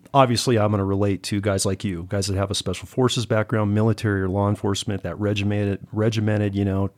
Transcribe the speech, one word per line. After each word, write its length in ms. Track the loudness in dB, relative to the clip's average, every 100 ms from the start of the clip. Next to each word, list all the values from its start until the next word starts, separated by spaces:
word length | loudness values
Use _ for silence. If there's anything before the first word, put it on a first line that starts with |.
| 0
obviously 440 | 2 4 2 2 2
I'm 140 | 2
gonna 140 | 2 0
relate 380 | 0 0 -2
to 180 | -2 -2
guys 240 | 0 0 0
like 180 | -2
you, 220 | -4 -6 -4
guys 180 | -4 -2
that 100 | -2
have 140 | -2
a 40 | -2
special 320 | -4 -6 -6
forces 380 | 0 2 2 0
background, 480 | 0 0 0 2
military 480 | 2 2 2 0 0
or 80 | 0
law 180 | 0 0
enforcement, 560 | 0 -2 -2 -2 -6
that 160 | -6 -4
regimented, 600 | -2 0 0 0 -2 -4 -6
regimented, 640 | -2 0 2 0 0 0 0
you 80 |
know, 280 | 0 0 -2